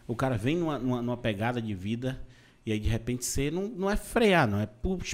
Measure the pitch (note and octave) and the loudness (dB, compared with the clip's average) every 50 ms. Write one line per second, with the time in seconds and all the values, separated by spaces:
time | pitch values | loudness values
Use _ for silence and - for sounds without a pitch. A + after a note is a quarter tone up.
0 | - - A#2+ A2+ C3+ C3 B2 G#2 G2+ C3 D#3+ F3 E3+ D#3+ D3 A#2+ B2 B2+ B2 A#2+ | -8 -8 -4 -2 0 0 0 0 0 0 2 2 0 0 -2 0 0 0 0 0
1 | A#2+ A#2+ B2 A#2 A#2+ A#2 G#2+ G2 G#2+ A#2+ B2 B2 A2+ A2 G#2 F2+ F#2 G#2 A2+ A#2+ | 0 -2 -4 -2 -2 -2 -2 0 0 0 0 -2 -2 -4 -4 -4 -4 -4 -4 -2
2 | B2+ B2+ C3 - - - - - - - _ _ _ A2 G#2+ G#2+ G#2 A2 A2+ A2 | -4 -6 -6 -6 -10 -14 -16 -20 -20 -20 _ _ _ -2 -2 0 2 2 0 0
3 | A2+ A#2+ B2 A#2+ - - - C#3 C#3 D3 D#3+ F3+ G3 G#3 A#3+ F3 F#3+ G3 G#3 G#3+ | 0 -2 -4 -4 -4 -4 -2 -2 -2 0 -2 -2 -4 -4 -4 -2 -2 0 0 0
4 | - - - A#3+ A#3 G#3 F#3 E3+ C#3+ G#2+ G2+ G#2 G#2+ G#2 - - - F3+ F#3+ F3+ | -2 0 2 4 6 6 8 6 6 4 2 0 -2 -2 -6 -6 -4 -2 -2 -2
5 | - - | -4 -8